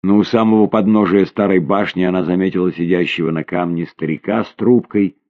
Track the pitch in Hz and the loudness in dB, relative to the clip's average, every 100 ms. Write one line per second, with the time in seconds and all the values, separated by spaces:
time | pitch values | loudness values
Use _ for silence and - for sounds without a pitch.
0 | 95 104 98 117 110 110 104 110 101 107 | 4 2 2 2 4 4 4 2 2 2
1 | 95 98 92 - 101 92 73 101 95 90 | 2 2 0 -2 0 0 2 -2 -2 -2
2 | 92 92 85 90 95 92 90 82 85 90 | -2 0 -2 0 0 0 -2 -2 -2 0
3 | 85 - 82 80 76 90 87 85 82 - | -2 -2 -4 -4 -4 -4 -4 -4 -6 -8
4 | 78 78 - 113 - - 113 123 - 104 | -6 -6 -4 -4 -6 -2 2 2 2 -2
5 | 98 _ | -2 _